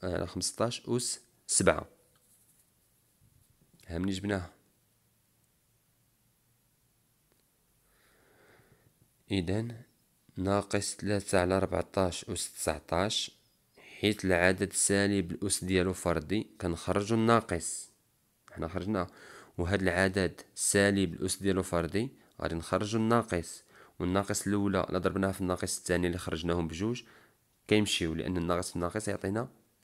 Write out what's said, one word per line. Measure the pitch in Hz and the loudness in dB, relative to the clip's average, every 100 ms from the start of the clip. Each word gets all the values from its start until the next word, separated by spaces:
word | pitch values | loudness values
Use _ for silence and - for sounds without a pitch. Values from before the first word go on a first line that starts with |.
آه، | 92 87 | -4 -2
على | 87 | -4
خمسطاش | 92 - - 113 - - | -4 -4 -2 -2 -2 -4
أس | 117 - - - _ - | -2 -2 -6 -12 _ -2
سبعة. | - 90 78 80 - _ _ _ _ _ _ _ _ _ _ _ _ _ _ _ _ _ _ - | 4 4 4 -2 -16 _ _ _ _ _ _ _ _ _ _ _ _ _ _ _ _ _ _ -8
ها | 85 | -4
منين | 95 | -2
جبناها؟ | 95 101 98 85 - _ _ _ _ _ _ _ _ _ _ _ _ _ _ _ _ _ _ _ _ _ _ _ _ _ _ _ _ _ _ _ _ _ _ _ _ _ _ - - _ _ _ _ _ _ _ | -2 -2 -4 -4 -16 _ _ _ _ _ _ _ _ _ _ _ _ _ _ _ _ _ _ _ _ _ _ _ _ _ _ _ _ _ _ _ _ _ _ _ _ _ _ -20 -20 _ _ _ _ _ _ _
إذن | 98 87 104 117 117 - _ _ _ _ - | 0 2 0 -2 -8 -18 _ _ _ _ -4
ناقص | 95 101 98 101 95 - | 0 0 0 -2 -4 -6
تلاتة | 98 101 - 95 | -2 -2 2 2
على | 90 95 | 4 2
ربعتاش | 92 90 - 98 92 82 | 2 -2 -2 0 0 -2
أس | - 90 - | -6 -6 -6
تسعتاش، | - - 76 - 82 104 - - - _ _ _ _ | -4 -4 -4 -2 0 0 -2 -4 -12 _ _ _ _
حيت | - - 101 107 | -20 -2 0 0
العدد | 95 87 92 95 95 | 2 4 4 2 -2
سالب | - - 101 101 101 87 | 0 2 4 4 2 0
الأس | - 104 - | -4 -4 -2
ديالو | 90 92 90 | 2 2 2
فردي، | 87 90 82 76 104 - - | 0 0 0 0 -4 -4 -6
كنخرجو | 90 82 - 98 101 | -4 -4 0 0 2
الناقص. | 113 113 117 - 85 - - - _ _ _ _ _ - | 2 6 4 4 -4 -4 -8 -12 _ _ _ _ _ -18
حنا | 87 82 | -8 -6
خرجنا، | 90 90 104 87 - - - - - | -6 -2 -2 -4 -10 -20 -20 -16 -4
وهاد | 87 101 | 0 2
العدد | 95 87 95 98 87 - - | 2 4 2 2 0 -2 -14
سالب | - - 101 101 98 92 | -4 2 6 6 4 2
الأس | 85 92 - | 0 -4 -2
ديالو | 98 92 | 0 0
فردي، | 90 85 82 92 131 - - - | 0 0 0 -2 -4 -8 -20 -8
غادي | 82 | -4
نخرجو | 82 82 95 104 113 | -4 -2 -2 0 0
الناقص. | 110 117 113 87 82 - - - - - | 4 2 2 -4 -4 -12 -20 -20 -20 -4
والناقص | 90 95 101 101 98 | 0 0 0 -2 0
الأولى | 101 101 95 - | 0 2 0 0
إلا | 90 | 0
ضربناها | 90 95 95 | 0 0 0
في | 92 | 0
الناقص | 90 90 95 - | -2 -2 -2 -6
الثاني | - 87 87 | 0 2 2
اللي | 90 | -2
خرجناهم | 90 80 85 87 80 | -4 -4 0 0 -2
بجوج، | 82 107 120 - - - _ _ _ - | -2 -4 -4 -10 -20 -20 _ _ _ 2
كيمشيو، | 107 104 - 82 | 2 4 0 -2
لأن | 82 - 90 | -2 -2 -2
الناقص | 85 87 90 | 0 0 -2
في | - | -4
الناقص | 87 107 104 | -4 -4 -6
يعطينا | 98 98 104 131 - _ _ | -4 -4 -4 -6 -12 _ _